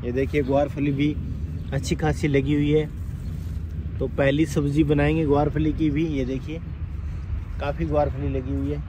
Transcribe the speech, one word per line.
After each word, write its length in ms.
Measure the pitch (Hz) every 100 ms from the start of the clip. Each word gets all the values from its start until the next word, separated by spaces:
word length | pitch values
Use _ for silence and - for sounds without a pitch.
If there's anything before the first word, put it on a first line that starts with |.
ये 80 | 123
देखिए, 320 | 123 135 147
ग्वारफली 480 | 131 139 143 147 143
भी 260 | 139 147 147 - - - - -
अच्छी 220 | 135 - 170
खासी 320 | 156 143 151
लगी 260 | 139 135
हुई 180 | 147 147
है, 180 | 151 151 - - - - - - - - - - -
तो 80 | 131
पहली 380 | - 139 143 160
सब्ज़ी 380 | 165 143 143
बनाएंगे 420 | 147 147 143 160 156
ग्वारफली 480 | 143 147 151 156
की 160 | 147 156
भी। 180 | 143 160
ये 180 | 143 127
देखिए, 360 | 131 143 160 - - - - - - - - - -
काफ़ी 260 | 143 143 165
ग्वारफली 440 | 147 143 131 143
लगी 240 | 135 127
हुई 180 | 139 139
है। 120 | 147